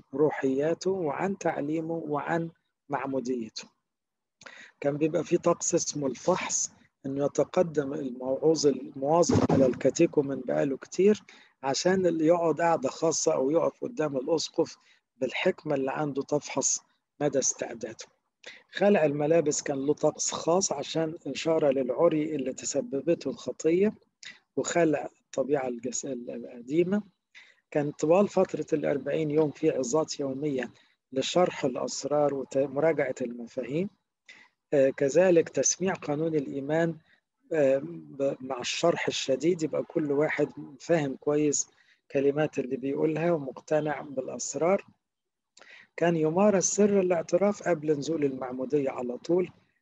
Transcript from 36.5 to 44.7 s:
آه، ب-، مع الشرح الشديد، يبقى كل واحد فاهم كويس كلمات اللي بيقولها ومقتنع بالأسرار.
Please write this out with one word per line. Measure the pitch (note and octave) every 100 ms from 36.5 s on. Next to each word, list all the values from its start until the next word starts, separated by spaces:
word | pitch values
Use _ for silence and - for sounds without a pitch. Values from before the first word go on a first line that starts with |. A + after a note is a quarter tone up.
| C#3 C#3 D#3 E3 D#3+ _ _ _ _ _
آه، | D#3+ C#3 C3+
ب-، | D#3+ E3 D#3 C#3 C#3 -
مع | C3 B2
الشرح | A#2 - E3+ E3 -
الشديد، | - - C3 D#3+ F3
يبقى | D#3 C#3
كل | B2+ E3 D3+
واحد | C#3+ D3+ - C#3+ D3 D#3 C#3
فاهم | - E3+ C#3+ B2+
كويس | - D3 D3+ C#3+ - _ _ _ _
كلمات | C#3 C#3 C#3+ D3+ -
اللي | B2+ B2+
بيقولها | C3+ D3 D#3 D3+ E3+
ومقتنع | E3 C3+ B2 - D3+ D3+ C#3
بالأسرار. | - C3 C3 B2+ - D3 E3